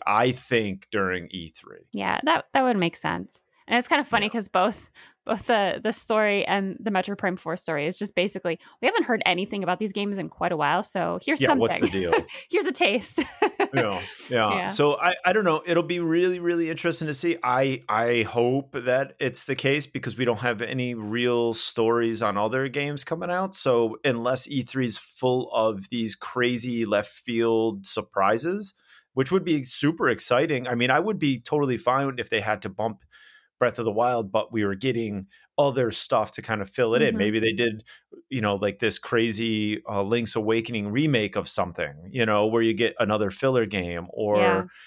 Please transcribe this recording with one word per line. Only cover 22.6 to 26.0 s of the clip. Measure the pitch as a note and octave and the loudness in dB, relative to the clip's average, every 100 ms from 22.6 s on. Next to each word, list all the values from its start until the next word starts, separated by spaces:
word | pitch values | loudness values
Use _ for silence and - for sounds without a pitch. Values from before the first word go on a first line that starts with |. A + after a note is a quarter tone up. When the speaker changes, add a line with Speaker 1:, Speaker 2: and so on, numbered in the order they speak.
| C3+ | -2
Speaker 1:
games | C#3 C#3+ C#3+ | -4 -4 -4
coming | - E3 F3 | -6 -6 -2
out. | F3+ F#3+ - | -2 -2 0
So | C#3 A#2+ A2+ A2+ | 2 4 2 0
unless | C#3+ A#2 A#2+ C3 - | -2 0 0 -2 -2
E | C#3 | -4
three | B2+ C3+ | -4 -2
is | B2 G#2+ | -2 -2
full | - - B2+ B2+ - | -8 -2 0 0 0
of | A#2 A2 G2+ G2 | 2 2 0 -6
these | A#2+ | -4